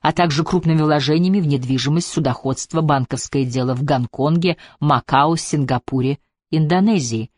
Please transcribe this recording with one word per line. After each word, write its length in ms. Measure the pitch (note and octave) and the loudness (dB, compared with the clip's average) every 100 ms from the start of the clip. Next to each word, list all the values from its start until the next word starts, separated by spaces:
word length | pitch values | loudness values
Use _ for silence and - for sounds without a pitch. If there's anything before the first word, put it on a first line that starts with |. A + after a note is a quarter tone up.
а 120 | D3+ | -2
также 320 | D#3+ F3 C#3+ D#3+ | 0 0 0 -2
крупными 360 | F#3 E3 D#3+ | 0 2 2
вложениями 600 | D3+ D3+ C3+ D#3 F3+ G3+ | 2 2 2 2 2 2
в 60 | D#3 | 0
недвижимость, 600 | C#3+ B2+ C3 B2+ D#3+ - | -2 -2 -2 0 -2 -2
судоходство, 720 | - C3+ B2+ C3+ C3 - E3 | -4 -4 -4 -4 -6 -4 -2
банковское 640 | D#3 C#3 B2 B2+ - C#3+ | 0 0 -2 -6 -4 -2
дело 320 | B2+ B2 B2+ B2+ | -2 -2 -2 -2
в 80 | |
Гонконге, 720 | C#3+ C3+ A#2+ - C#3 E3+ F3 D#3+ - - | 0 0 -2 -2 0 2 0 -2 -10 -4
Макао, 560 | D3+ C3 - C3 D3 E3 | 0 0 2 2 4 0
Сингапуре, 840 | - D3+ C3+ C#3+ - C3+ B2+ C#3+ _ _ _ | -2 -2 0 -2 -2 -2 -2 -4 _ _ _
Индонезии. 800 | D#3 D#3 F3+ G3+ G#3 B2 A2+ A2+ | 0 2 2 2 2 0 -4 -8